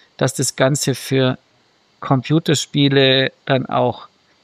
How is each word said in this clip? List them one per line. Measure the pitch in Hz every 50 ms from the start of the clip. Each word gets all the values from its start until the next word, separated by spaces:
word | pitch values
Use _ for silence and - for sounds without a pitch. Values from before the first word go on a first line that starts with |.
| _ _ _
dass | - 139 131 -
das | - 131 - -
Ganze | - 139 135 151 - - 151 131
für | - - - 135 131 131 127 131 - _ _ _ _ _ _ _ _ _ _ _ _
Computerspiele | - - 147 131 123 - 151 165 - - 151 - - - - 147 143 139 139 139 135 131 131 131 131 135 - _ _
dann | - 139 131 135
auch | - - 127 123 123 113 - - - _ _ _ _ _ _